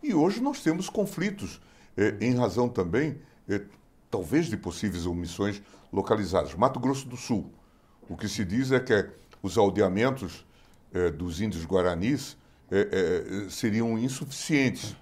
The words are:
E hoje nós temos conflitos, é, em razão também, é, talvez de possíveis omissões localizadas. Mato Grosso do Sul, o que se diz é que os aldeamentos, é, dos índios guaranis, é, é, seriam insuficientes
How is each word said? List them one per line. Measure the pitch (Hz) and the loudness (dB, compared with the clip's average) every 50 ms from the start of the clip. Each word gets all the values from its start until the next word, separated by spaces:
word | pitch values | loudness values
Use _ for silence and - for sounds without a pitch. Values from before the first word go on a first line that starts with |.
| - | -2
E | 302 214 | 2 2
hoje | 156 147 180 202 226 | 4 4 4 2 0
nós | 247 277 294 - | -2 -2 -2 -2
temos | - 160 160 180 190 - | 0 0 0 0 -2 -6
conflitos, | - - 202 - - - 170 208 202 - 104 90 - - - - - - - - - - | -2 -2 -2 -2 -2 -4 -4 -4 -4 -6 -10 -12 -12 -14 -20 -20 -20 -20 -20 -12 -2 0
é, | 101 107 - 104 | 2 2 2 0
em | 107 120 127 | 0 2 2
razão | 123 123 107 90 113 123 123 | 4 2 2 2 2 0 2
também, | 120 - 92 85 85 117 151 160 - - - - _ _ _ - | 2 -2 -2 0 2 0 0 0 -2 -6 -14 -20 _ _ _ -4
é, | 101 101 101 - - - _ _ _ _ _ _ | -4 -4 -4 -6 -20 -20 _ _ _ _ _ _
talvez | - 104 92 80 120 151 170 | -4 -4 -4 0 2 2 2
de | - 107 | 2 -2
possíveis | 95 - 87 82 - - 104 87 90 85 90 | -4 -6 -6 -8 -4 -4 -2 -2 -2 -4 -2
omissões | 87 87 87 82 - - 98 104 104 101 - - - - - _ | -2 -2 -4 -6 -4 -2 -2 -2 -2 -4 -12 -18 -20 -20 -20 _
localizadas. | - 98 95 - 113 107 104 87 82 90 76 69 - | -4 -2 2 2 2 2 2 2 2 0 0 0 0
Mato | 85 107 135 131 127 | 2 2 2 2 2
Grosso | 120 127 139 135 - 123 | -2 -2 -2 -2 -6 -10
do | 120 123 | -14 -14
Sul, | - - 123 101 - - - - _ _ _ _ _ _ _ _ - - | -4 -2 -2 -2 -2 -6 -14 -20 _ _ _ _ _ _ _ _ -14 -14
o | 90 | -12
que | - - 104 | -8 -6 -6
se | - - 110 | -4 -4 -4
diz | 85 92 120 135 131 | -2 0 -2 2 4
é | 135 127 | 2 2
que | 123 - 117 104 92 - - - - _ - - | 4 6 4 4 4 2 -6 -20 -20 _ -20 -8
os | - 98 80 117 | -8 -2 4 4
aldeamentos, | 104 98 92 101 104 92 90 98 113 135 131 - 101 90 87 - - _ _ _ - _ - _ _ _ - | 4 4 6 4 4 4 4 4 2 2 2 0 -6 -10 -10 -12 -20 _ _ _ -20 _ -20 _ _ _ -2
é, | 92 90 87 | 0 0 0
dos | 76 76 87 90 85 82 | 0 -2 -6 -6 -2 -2
índios | 104 110 92 82 82 | -2 -2 -2 -4 -4
guaranis, | 80 92 92 87 90 87 82 92 113 147 131 - - - - - _ - _ - - | 0 2 2 4 4 2 0 0 0 0 0 -2 -8 -14 -18 -20 _ -20 _ -12 -2
é, | - 98 104 202 - 98 92 80 90 87 - - - 98 104 92 | 2 2 2 2 2 2 2 2 2 0 -2 -4 -6 -6 -6 -8
é, | |
seriam | - - - 113 104 113 113 117 113 110 | -10 -4 -2 0 0 2 0 0 0 0
insuficientes | 113 135 131 - - - - - - - 160 143 135 127 - - - - - - | -2 -2 -4 -6 -8 -10 -10 -10 -4 0 2 2 2 2 0 -2 -8 -12 -12 -14